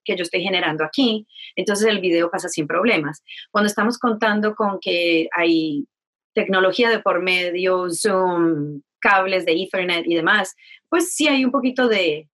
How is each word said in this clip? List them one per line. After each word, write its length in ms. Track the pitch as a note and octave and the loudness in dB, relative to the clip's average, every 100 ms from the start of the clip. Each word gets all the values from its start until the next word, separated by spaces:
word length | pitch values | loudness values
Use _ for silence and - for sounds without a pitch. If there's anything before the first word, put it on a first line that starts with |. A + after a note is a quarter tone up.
que 120 | - F#3 | -6 -4
yo 80 | |
estoy 180 | E3+ F#3 | -2 -4
generando 400 | F#3 F#3 E3+ D#3 | -2 0 0 0
aquí, 420 | D#3 - B3+ A3 G#3+ - - - | -2 2 2 0 -6 -20 -14 -6
entonces 320 | - G3+ A3 | -2 2 2
el 120 | G#3 | 2
video 280 | F#3 E3+ E3+ | 2 2 0
pasa 200 | F3 F3 | -2 -6
sin 180 | - D3 | -4 -2
problemas. 560 | E3+ A3 F#3+ D3+ D#3 _ - - | 0 2 0 -2 -8 _ -20 -4
Cuando 160 | G#3 G#3 | 0 0
estamos 300 | G#3 G#3+ A#3+ | 2 -2 0
contando 560 | B3 A3 A3+ G#3 G#3+ | -2 0 0 2 -2
con 260 | G#3+ G#3 F#3+ | 0 -2 -2
que 460 | F#3+ F3 E3+ E3 D#3+ F3 | -2 0 2 2 0 0
hay 520 | E3+ E3 D#3+ D3 - _ _ _ _ - | 2 2 0 -4 -8 _ _ _ _ -4
tecnología 540 | F3+ F#3+ F#3 F#3 A#3 | 0 2 2 2 2
de 100 | A3 | 2
por 220 | G3+ F3+ | 0 0
medio, 640 | F#3 F3+ F3+ F3 F#3 F3+ F3+ | 0 0 -2 -2 0 0 -2
Zoom, 920 | E3 G#3 F#3+ F#3 F3 E3 D#3 D3 C#3+ - _ | -2 0 2 2 2 2 0 -4 -8 -16 _
cables 460 | A3 G3 F#3+ F#3 E3+ | 2 2 2 0 0
de 80 | |
Ethernet 520 | E3 F#3+ G3 F3+ E3+ E3 | -2 -2 -4 -2 -2 -2
y 80 | E3+ | 0
demás, 400 | E3 G#3+ F#3+ - - - _ | 2 0 -2 -8 -20 -20 _
pues 240 | E4+ F4 | -2 0
sí 140 | - D4+ | 0 0
hay 160 | C4+ C4 | 2 2
un 60 | |
poquito 360 | C4+ B3 B3+ B3 | 0 -2 0 0
de 420 | G#3 F3 D3+ D#3 | 2 0 -2 -8